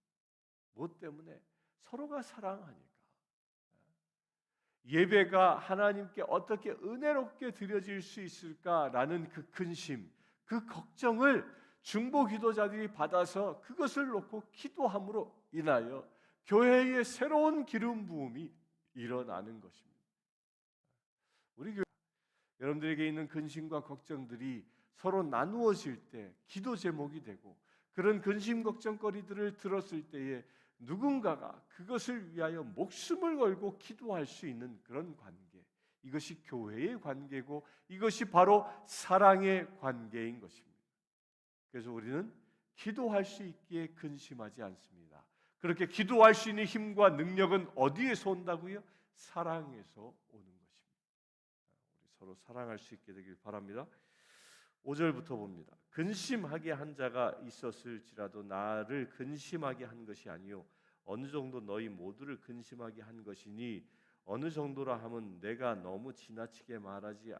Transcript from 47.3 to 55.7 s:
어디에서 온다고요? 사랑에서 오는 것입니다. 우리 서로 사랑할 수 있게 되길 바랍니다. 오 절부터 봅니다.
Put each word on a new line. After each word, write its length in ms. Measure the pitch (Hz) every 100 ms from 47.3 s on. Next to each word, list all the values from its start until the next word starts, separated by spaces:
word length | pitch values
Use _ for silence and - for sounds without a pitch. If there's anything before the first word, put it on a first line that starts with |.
| 185 180 190 165
어디에서 560 | 131 139 151 262 214 196
온다고요? 520 | 185 180 170 175 202 - _ _
사랑에서 1000 | - - 175 170 165 147 117 98 107 113 - _
오는 140 | 110
것입니다. 540 | 92 90 87 _ _ _ _ _ _ _ _ _ _ _ _ _
우리 80 | _ _
서로 160 | 95 95
사랑할 420 | - 120 120 104
수 160 | -
있게 180 | 104 -
되길 240 | 95 95 90
바랍니다. 420 | 107 104 98 113 147 _ _ _ _ - - - _ _
오 100 | 135
절부터 420 | 143 165 147 165 117
봅니다. 400 | 101 85 78